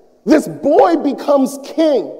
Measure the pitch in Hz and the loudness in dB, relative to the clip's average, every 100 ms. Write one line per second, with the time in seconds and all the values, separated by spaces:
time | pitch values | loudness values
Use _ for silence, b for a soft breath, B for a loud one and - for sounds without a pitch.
0 | _ _ 202 302 170 147 277 339 359 320 | _ _ 0 2 0 -6 0 4 4 2
1 | 277 233 - 277 262 - - 311 311 247 | -2 -4 0 0 0 -4 -8 -2 0 0
2 | 143 | -4